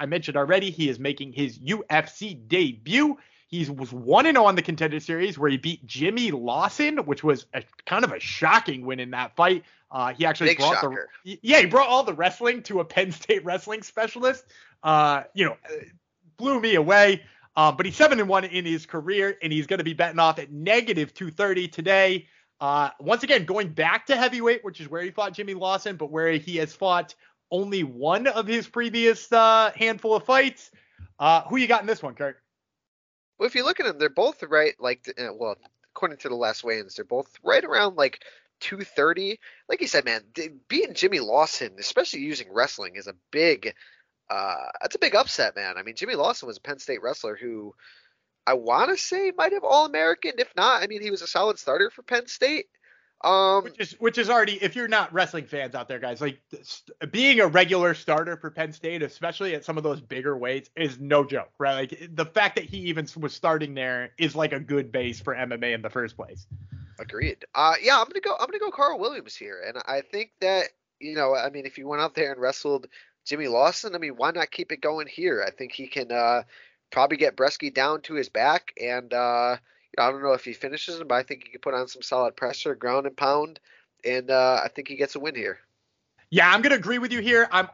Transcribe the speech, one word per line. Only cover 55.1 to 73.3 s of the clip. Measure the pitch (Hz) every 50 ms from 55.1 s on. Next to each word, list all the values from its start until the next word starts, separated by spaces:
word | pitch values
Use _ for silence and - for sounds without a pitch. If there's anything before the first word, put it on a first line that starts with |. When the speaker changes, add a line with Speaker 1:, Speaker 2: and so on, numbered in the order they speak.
| 165
Speaker 1:
wrestling | 180 185 - - 165 139
fans | - - 143 135 127 120
out | 131 120 -
there, | 131 123
guys, | 117 123 120 110
like, | 147 147 139 143 _ _ -
s-, | 143 - - - - - - - - 160 151
being | - 214 262 277 262 226
a | 208 170
regular | 151 180 185 165 185 180 175 175 165
starter | - - - 156 156 165 175 170
for | 160 - 160
Penn | 160 165 160 160 151
State, | - - 165 170 170 151
especially | 135 - - 165 165 165 - 196 185 165
at | 147 -
some | - 160
of | 156 151
those | 151 143 147
bigger | 127 110 131 127 131 143 143
weights, | 127 123 123 131 135 135 _ _
is | 160 165 143 127 123
no | 139 139 147 147 139
joke, | 117 135 120 92 - _ -
right? | 139 139 135 135 135 131
Like, | 160 - 165 170 165
the | 151 160
fact | 156 - 220 208 196 -
that | 208 175
he | 156 - 196
even | 180 175 165 160 156
s-, | 135 -
was | 170 151 139 -
starting | - - 170 160 156 151 143 139
there | 135 127 127 127 123 123 120 - -
is, | 170 156 131
like, | 151 156 151 143
a | 135
good | 131 117 143 143 135 117 110
base | 131 123 123 117 110
for | - 151 131
M | 120 127 123
M | 123 117 120
A | 120 117
in | 113 110
the | 107
first | - 127 120 110 -
place. | - 101 90 95 95 - _ - - - - - - - - - -
Speaker 2:
Agreed. | 110 - - 107 143 156 - - - - -
Uh, | - 147 160 165 - 190
yeah, | 233 277 254
I'm | 226
gonna | - 359 392
go, | - 415 392 -
I'm | -
gonna | - 370 403
go | 415 415
Carl | - - 285 285 330 220
Williams | 185 247 294 240 - - -
here, | - 107 101 98 90 92
and | 104 117 123 -
I | - 135 139 139
think | _ - 202 226 226 _ _
that, | 185 185 190 185 175 - - _ _ _ _ _
you | 143 151 156
know, | 151 143 135 135
I | 131 117 139
mean, | 143 143 135
if | 135 -
he | - 135
went | 143 147 147
out | 156 160 -
there | 160 160 139
and | 139 127
wrestled | 123 127 139 - - 147 143 135 123 - - - - _ _ _ _
Jimmy | -